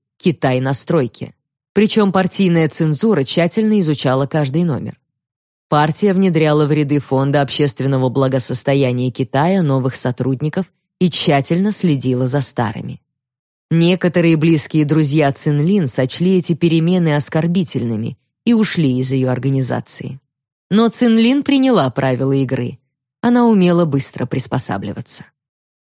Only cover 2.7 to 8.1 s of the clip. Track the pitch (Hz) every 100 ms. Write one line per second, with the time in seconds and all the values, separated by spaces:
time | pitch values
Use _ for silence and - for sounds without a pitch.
2.7 | - 160 143 226 175 135 - 170 - 220
3.7 | 214 156 147 135 131 139 160 139 151 175
4.7 | 113 - - _ _ _ _ _ _ -
5.7 | 151 156 - 208 185 190 160 156 151 147
6.7 | 151 143 147 - 131 139 143 135 - 143
7.7 | - 135 135 127